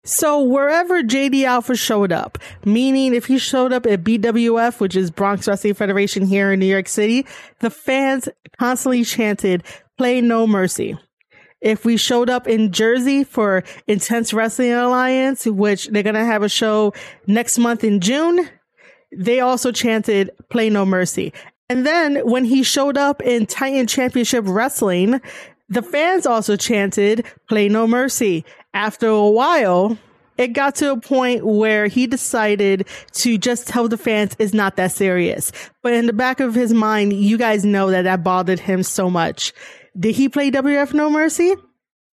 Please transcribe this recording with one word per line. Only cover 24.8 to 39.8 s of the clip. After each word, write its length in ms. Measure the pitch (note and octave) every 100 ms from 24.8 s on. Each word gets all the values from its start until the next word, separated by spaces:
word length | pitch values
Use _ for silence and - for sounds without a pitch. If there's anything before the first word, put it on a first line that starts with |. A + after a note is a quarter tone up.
| G#3 F3 G3 B3+ - - - _ -
the 140 | A3
fans 420 | F4 D4 E4 F#4
also 320 | D4 A3+ G#3+ G3+
chanted, 720 | - G#3+ G3 G#3 G3+ A3 - - -
"Play 220 | G#3 G3+
No 180 | G#3+ A3+
Mercy." 600 | A#3+ C4 - A3 E3 - - _
After 340 | G3+ G#3+ - A3+
a 200 | G#3+ G#3
while, 720 | A3 C#4+ E4 G3+ F3+ G3+ A3 _ _ _ -
it 120 | B3
got 280 | A#3 C#4 C4+
to 160 | C#4+
a 80 | B3
point 440 | - C4 B3+ A#3+
where 440 | G#3+ G#3 A3 G#3+ G#3
he 180 | B3 B3+
decided 800 | B3 - A#3+ G#3+ G#3 G3+ F#3+ F#3+ - -
to 240 | - B3 A3
just 280 | B3 A#3+ -
tell 220 | B3 A#3
the 80 | A3+
fans 400 | A#3+ G#3+ G3+ -
it's 160 | G#3+
not 220 | G#3+ G3 -
that 160 | F#3
serious. 580 | - F#3+ F3+ F3 - - - - _
But 120 | A#3+
in 120 | A#3+ A#3+
the 60 |
back 260 | G#3 B3+ B3+
of 160 | C4
his 180 | A3+ A#3
mind, 400 | A3+ G#3+ G#3+ G3+
you 240 | G3+ G3+ A3+
guys 260 | A#3 G#3+
know 260 | G3+ G3 G3
that 120 | F#3
that 200 | F#3 F#3
bothered 380 | F3 F#3 F3+ F3+
him 220 | - F#3
so 280 | F#3 - F#3
much. 420 | F3+ E3 - - - - -